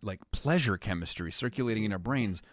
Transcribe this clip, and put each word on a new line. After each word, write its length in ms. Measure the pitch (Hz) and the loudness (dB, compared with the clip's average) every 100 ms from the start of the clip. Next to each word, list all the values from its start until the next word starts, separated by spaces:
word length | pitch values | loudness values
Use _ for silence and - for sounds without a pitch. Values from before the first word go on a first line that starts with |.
like, 180 | 104 92 - | -6 -8 -6
pleasure 440 | - 143 175 123 92 | -2 4 4 4 2
chemistry 560 | 113 87 82 - 85 | 0 -2 -4 -4 -4
circulating 520 | - 123 120 123 110 | -2 -2 0 0 2
in 80 | 107 | 0
our 60 | 95 | 0
brains 440 | 90 135 110 90 - | 0 0 0 -2 -8